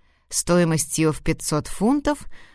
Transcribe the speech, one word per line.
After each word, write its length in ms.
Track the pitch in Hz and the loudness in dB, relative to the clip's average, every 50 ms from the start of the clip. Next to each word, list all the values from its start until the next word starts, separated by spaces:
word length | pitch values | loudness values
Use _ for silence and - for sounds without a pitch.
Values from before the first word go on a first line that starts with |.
| _ _ _ _ _ _ | _ _ _ _ _ _
Стоимостью 840 | - - - - 175 180 175 165 160 151 - - - - 160 156 | -6 -4 0 2 4 4 4 4 2 0 -2 -2 0 2 2 2
в 100 | 147 - | 0 0
пятьсот 440 | - - 156 - - - 156 151 - - | -2 -2 -2 -2 -2 -2 -2 -2 -2 -4
фунтов 580 | - - 190 233 285 294 - - 392 - - - - - - - | -4 -2 0 2 2 2 2 0 -2 -2 -6 -12 -14 -14 -16 -20